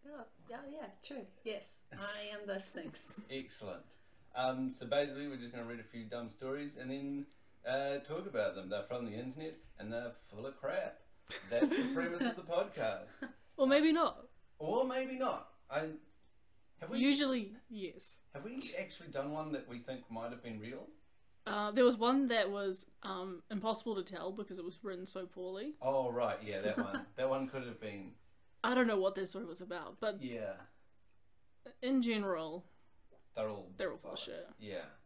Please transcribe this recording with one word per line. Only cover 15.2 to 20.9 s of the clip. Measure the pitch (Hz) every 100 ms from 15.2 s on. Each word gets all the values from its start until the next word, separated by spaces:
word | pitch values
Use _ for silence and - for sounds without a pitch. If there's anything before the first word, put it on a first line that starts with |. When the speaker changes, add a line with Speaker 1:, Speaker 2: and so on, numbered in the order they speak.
| 254 - - - -
Speaker 2:
I, | 139 160 156 - - - - - - - -
have | 165
we | 226
Speaker 3:
Usually, | 262 277 277 254 202 214 -
yes. | 214 185 180 - - - 143
Speaker 2:
have |
we | 208 262 - 175
actually | 190 - -
done | 135 143
one | 151 156
that | 143 -
we | 120
think | 117 131 -
might | 113 117
have | 120
been | 120 110
real? | 113 131 -